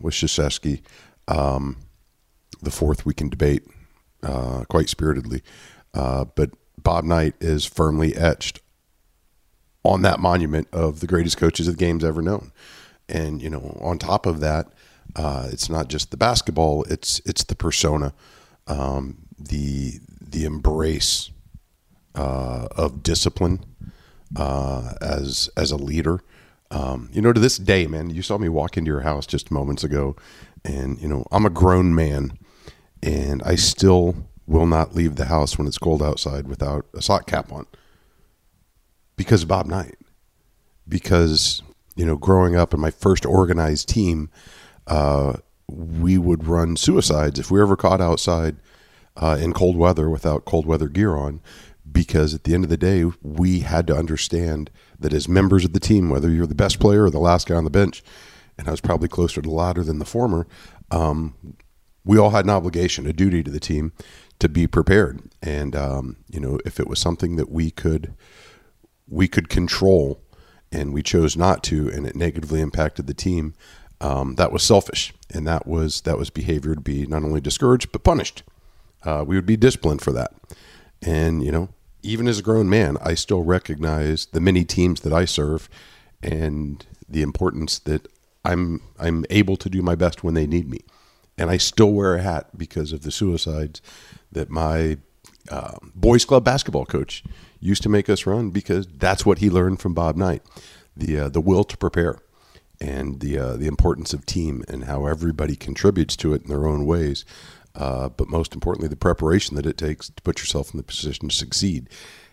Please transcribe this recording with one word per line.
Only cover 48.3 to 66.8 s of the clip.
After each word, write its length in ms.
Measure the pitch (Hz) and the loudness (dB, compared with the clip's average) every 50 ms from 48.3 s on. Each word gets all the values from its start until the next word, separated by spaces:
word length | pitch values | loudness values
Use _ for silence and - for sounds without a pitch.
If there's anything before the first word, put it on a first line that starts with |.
| 85 82 80 78 73 - - _ _ _ _ _ _ _ _ _ _ | 0 2 0 -2 -2 -6 -12 _ _ _ _ _ _ _ _ _ _
uh, 200 | - 78 80 78 73 | -2 0 0 2 2
in 140 | 82 85 | 0 -2
cold 240 | - - 95 90 90 | 0 2 2 2 4
weather 320 | 82 85 90 90 80 76 80 | 4 4 4 4 4 2 0
without 380 | 80 76 - 80 76 - - | 0 0 0 0 0 -2 -2
cold 180 | - - 82 73 | 0 0 0 2
weather 240 | 78 80 73 78 71 | 0 0 0 0 0
gear 260 | 76 95 107 101 80 | 0 2 2 2 2
on, 260 | 73 71 73 73 78 - - - - - - - _ _ 76 | 0 -2 -4 -6 -10 -14 -20 -20 -20 -20 -20 -20 _ _ 0
because 420 | 71 82 82 - - 80 78 76 | 0 0 2 4 2 2 2 2
at 120 | 78 78 - | 0 -4 -2
the 100 | 78 85 | 0 2
end 100 | 90 92 | 2 2
of 60 | 76 | 2
the 80 | 85 73 | 0 2
day, 260 | 87 92 98 90 82 87 85 - | 2 2 2 2 2 0 -2 -4
we 400 | - 73 78 80 90 92 90 87 | -10 -8 -2 0 2 2 2 0
had 260 | 69 67 85 85 85 | 0 0 0 0 2
to 80 | 82 76 | 2 0
understand 760 | 78 80 78 78 - - - 87 85 87 82 78 76 76 - - - _ _ - - | 0 0 -2 -2 -4 -4 -2 -2 -2 0 -2 -2 -4 -6 -10 -14 -20 _ _ -10 -6
that 140 | - - | -4 -2
as 160 | 76 76 71 78 | -2 -2 0 2
members 360 | 90 95 98 92 98 92 87 | 4 4 6 6 6 4 4
of 80 | 85 | 2
the 80 | 85 95 | 0 0
team, 280 | - - 107 98 87 82 | 2 4 4 4 4 4
whether 220 | 67 69 76 85 | 2 2 2 2
you're 160 | 82 82 87 | 2 2 2
the 80 | 76 73 | 0 2
best 240 | - 98 95 - - | 2 2 2 2 4
player 260 | 107 104 104 104 104 | 4 6 6 8 6
or 60 | 90 | 6
the 80 | 73 73 | 4 4
last 300 | 85 87 87 87 - - | 4 4 4 4 2 0
guy 80 | 87 | 0
on 80 | 85 80 | 0 0
the 60 | 76 | 2
bench, 320 | 71 101 101 82 - - - - - - - - - - - - _ | 4 4 4 2 0 -6 -16 -20 -20 -20 -20 -20 -20 -20 -20 -20 _
and 120 | - - 76 | -10 -6 -6
I 20 | |
was 100 | 78 - | -4 -2
probably 280 | - - 85 80 87 85 | 0 0 0 0 -2 -2
closer 340 | - 90 87 80 - 76 | 0 0 0 0 0 -4
to 60 | 71 78 | -4 -4
the 60 | 78 | -2
latter 280 | 80 87 90 85 87 | -2 -2 0 -2 -2
than 160 | 85 80 78 76 | -2 -2 -4 -4
the 60 | - | -6
former, 420 | - - 117 123 117 87 82 82 - - - - - - - - - | -6 -2 -2 0 0 0 -2 -2 -6 -10 -18 -20 -20 -20 -20 -10 -4
um, 440 | 85 82 80 76 76 78 82 76 - - - - - - _ _ _ _ _ _ _ _ _ | -2 0 0 0 0 -2 -4 -6 -10 -14 -18 -20 -20 -20 _ _ _ _ _ _ _ _ _
we 140 | 95 104 110 | 6 8 8
all 120 | 104 107 | 8 8
had 140 | 107 101 92 | 6 4 4
an 60 | 101 | 4
obligation, 560 | 101 95 82 90 82 85 90 85 - 73 67 | 2 2 0 0 -2 0 0 0 -2 -2 -4
a 60 | 78 | -4
duty 300 | 80 78 98 98 87 82 | 0 2 2 2 2 2
to 80 | 71 71 | 0 -2
the 100 | 69 - | -6 -8
team 320 | - - 78 76 78 80 - - - - - - - _ _ _ | -4 -4 -2 -2 -2 -4 -6 -12 -18 -20 -20 -20 -20 _ _ _
to 100 | - 80 | 0 2
be 180 | 73 85 82 | 2 2 2
prepared. 540 | - - 82 78 - 98 107 92 67 69 - - - - _ | 4 2 2 4 6 6 4 4 2 -2 -8 -14 -18 -20 _
And, 320 | - 80 71 73 73 69 - | -6 -4 -4 -4 -4 -4 -4
um, 400 | 71 69 69 67 69 65 64 64 - _ - | -4 -4 -2 -4 -4 -6 -8 -10 -14 _ -12
you 100 | - 78 | -8 -6
know, 200 | 69 64 73 - - | -4 -4 -4 -4 -4
if 160 | 73 - - | -6 -6 -4